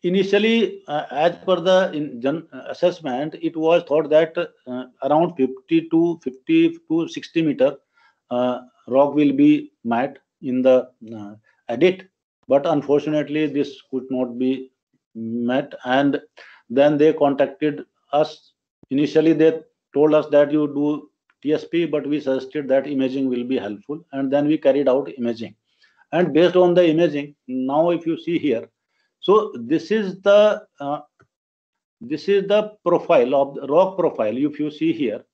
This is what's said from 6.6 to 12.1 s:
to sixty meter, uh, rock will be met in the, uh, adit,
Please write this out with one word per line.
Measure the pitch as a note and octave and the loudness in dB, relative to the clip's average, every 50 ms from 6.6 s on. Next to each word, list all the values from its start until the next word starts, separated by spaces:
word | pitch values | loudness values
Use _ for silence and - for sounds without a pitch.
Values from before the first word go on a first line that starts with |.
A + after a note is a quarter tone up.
| E3 D#3+ E3 E3 _ | 2 2 0 -6 _
to | _ D#3+ E3+ E3 D#3+ | _ -4 -4 -4 -4
sixty | - D3 - - _ E3 | -10 -14 -14 -6 _ -2
meter, | D#3+ D3+ C3+ C3+ B2+ C#3+ C#3+ - _ _ _ _ _ _ _ _ _ _ | -2 -2 0 2 0 0 0 -4 _ _ _ _ _ _ _ _ _ _
uh, | B2 B2 B2 B2 B2 B2 - _ _ _ _ | -4 -2 -2 -2 -4 -6 -10 _ _ _ _
rock | - A#2+ C3+ C#3+ C#3+ C3 | -2 2 2 2 2 2
will | D3 D3 C#3+ C3+ | 2 2 2 4
be | C3+ D3 D3 D3+ D3 - - _ _ _ | 4 4 4 4 2 -2 -10 _ _ _
met | A#2 A#2 A#2 C3 C3+ C3 - _ _ _ _ | -4 -2 -2 -2 -4 -8 -16 _ _ _ _
in | - C3+ B2 B2+ | -8 -6 -4 0
the, | B2+ C3 B2+ B2+ B2 - _ _ A2+ A2 A#2 | 4 4 4 4 2 -4 _ _ -20 -18 -16
uh, | G#2+ G2+ G2+ G#2 G#2+ _ _ _ _ _ | -16 -16 -18 -20 -20 _ _ _ _ _
adit, | - A#2+ B2+ E3 F#3 F#3 F#3 - _ | -10 -2 2 2 2 2 0 -12 _